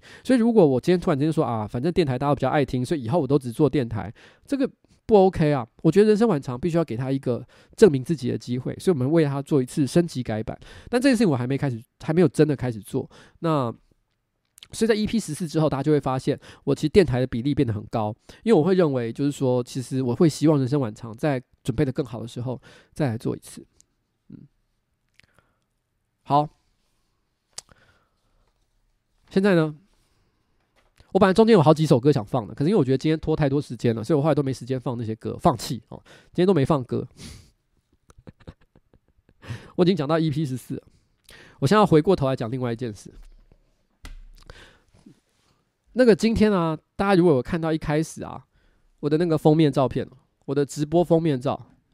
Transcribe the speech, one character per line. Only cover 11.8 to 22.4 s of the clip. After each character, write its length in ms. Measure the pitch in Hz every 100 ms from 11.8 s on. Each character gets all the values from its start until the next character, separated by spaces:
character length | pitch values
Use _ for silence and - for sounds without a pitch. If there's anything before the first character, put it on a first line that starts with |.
| - _
还 120 | -
没 80 | 156
有 60 | 165
真 200 | - 151
的 100 | 135
开 160 | 127
始 80 | 113
做。 280 | - 135 - - - _
那， 340 | 165 151 120 - _ _ _ _ _ _ _ _ -
所 120 | -
以 40 | 226
在 80 | 214
E 100 | 214
P 140 | 226
十 120 | -
四 140 | 147 165
之 140 | 160
后， 100 | 156
大 60 | 131
家 60 |
就 80 | 143
会 80 | 147
发 180 | 135 131
现 180 | 147 131 - -
我 100 | -
其 60 | 139
实 80 | 156
电 180 | 202 151
台 140 | 123
的 60 | 127
比 140 | 120
例 140 | 131
变 100 | 143
得 80 | 127
很 140 | 104 107
高， 260 | 120 107 107 - -
因 100 | 220
为 60 | 196
我 60 |
会 100 | 156
认 180 | 190 160
为， 200 | 131 117
就 120 | 117
是 60 | 143
说， 320 | 139 131 123
其 180 | 123 139
实 220 | 120 131
我 100 | 127
会 160 | 120 170
希 200 | - 147
望 100 | 151
人 80 | 127
生 140 | 147
晚 120 | 120
长 240 | 127 117 110
在 240 | 156 131 - _
准 100 | -
备 120 | 120
得 80 | 143
更 120 | 127
好 160 | 135 113
的 60 | 117
时 140 | -